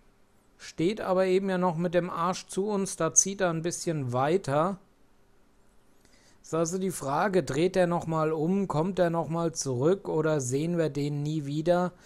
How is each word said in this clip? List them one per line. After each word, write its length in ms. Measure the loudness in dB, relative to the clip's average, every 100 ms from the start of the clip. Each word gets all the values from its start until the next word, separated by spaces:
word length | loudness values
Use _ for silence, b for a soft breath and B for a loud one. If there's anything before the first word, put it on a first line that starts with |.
| _ _ _ _ _ -20
steht 420 | -12 -2 0 0
aber 260 | 0 2 4
eben 220 | 2 2
ja 100 | 0
noch 180 | 0 0
mit 180 | 0
dem 160 | 0 0
Arsch 380 | -2 -2 -2 -6
zu 180 | -4 -2
uns. 300 | -2 -2 -2
Da 180 | 0
zieht 280 | 2 2 0
er 80 | -2
ein 120 | 0
bisschen 500 | -4 -4 -4 -2 -2
weiter. 680 | 0 2 0 0 0 0 -2 _ _ _ _ _ _ _ _ _ _ _ b b b b b
Ist 100 | -6
also 260 | -2 -2 -2
die 120 | -4
Frage, 540 | -4 -2 0 2 2
dreht 320 | 0 0 2 2
er 100 | 2
noch 220 | 0 0
mal 240 | 0 0
um, 340 | 0 2 2 0
kommt 320 | 0 0 2
er 120 | 2
noch 180 | 0 -2
mal 240 | -2 -2
zurück 560 | -2 -2 2 2 2 0
oder 320 | 0 2 0
sehen 380 | 0 -2 0 0
wir 120 | 0
den 320 | -2 -2 -2
nie 240 | -2 -4 -4
wieder? 460 | -2 2 2 0 B